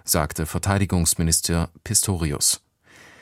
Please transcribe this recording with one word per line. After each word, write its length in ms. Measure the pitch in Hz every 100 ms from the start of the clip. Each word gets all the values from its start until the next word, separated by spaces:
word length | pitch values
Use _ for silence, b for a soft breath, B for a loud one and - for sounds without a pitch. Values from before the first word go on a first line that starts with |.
sagte 420 | - 87 76 - 80
Verteidigungsminister 1200 | 87 101 101 98 92 82 - 82 78 - 85 82 - -
Pistorius. 720 | 104 - 92 80 69 - - _ _ B B B B